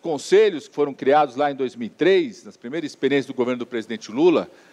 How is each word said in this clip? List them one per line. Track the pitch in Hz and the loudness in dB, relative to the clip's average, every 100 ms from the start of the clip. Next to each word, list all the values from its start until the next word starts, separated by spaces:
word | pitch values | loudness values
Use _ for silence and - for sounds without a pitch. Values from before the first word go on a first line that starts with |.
conselhos | 170 143 - 190 214 156 - | -6 -6 4 4 6 2 -10
que | - | -2
foram | 143 | -2
criados | 131 131 147 147 120 | 0 2 4 2 0
lá | 147 | -4
em | 135 | -2
dois | 131 117 | -6 -6
mil | 110 | -12
e | |
três, | - 160 190 147 98 | -2 2 2 0 -8
nas | 104 - | -20 -18
primeiras | 120 156 147 | -12 -10 -10
experiências | - 135 139 127 | -4 0 0 -2
do | |
governo | 127 123 123 | -4 -2 -2
do | 117 | -6
presidente | 117 104 110 - | -8 -8 -12 -10
Lula, | 113 175 135 90 - _ | 0 2 2 -2 -14 _